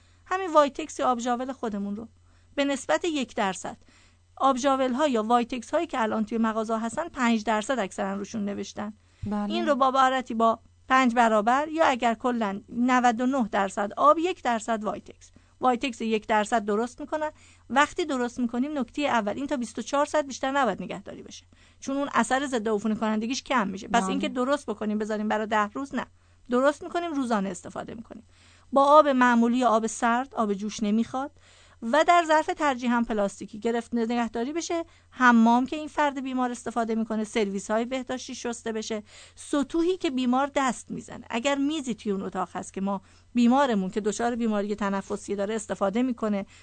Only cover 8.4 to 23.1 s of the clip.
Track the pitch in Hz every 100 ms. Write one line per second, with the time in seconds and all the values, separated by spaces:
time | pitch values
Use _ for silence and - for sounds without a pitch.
8.4 | 202 202 196 - 214 214 _ _ 202 208
9.4 | 208 349 320 262 269 269 262 262 247 226
10.4 | 226 226 _ _ - 262 254 233 226 220
11.4 | 208 262 311 311 320 247 240 226 247 240
12.4 | 208 196 - 233 247 254 247 233 254 277
13.4 | 214 214 196 - 202 - 277 320 349 359
14.4 | 254 226 226 226 214 - - - - -
15.4 | _ - 254 240 277 226 226 220 - 214
16.4 | 208 233 208 208 240 - 294 311 302 -
17.4 | - _ - 240 294 - 339 262 240 247
18.4 | 240 240 285 302 240 - 285 240 208 220
19.4 | 277 285 233 - 220 277 294 311 285 240
20.4 | 269 285 247 180 180 175 - - - -
21.4 | - _ _ _ - 269 277 - 233 262
22.4 | 285 254 214 208 220 214 220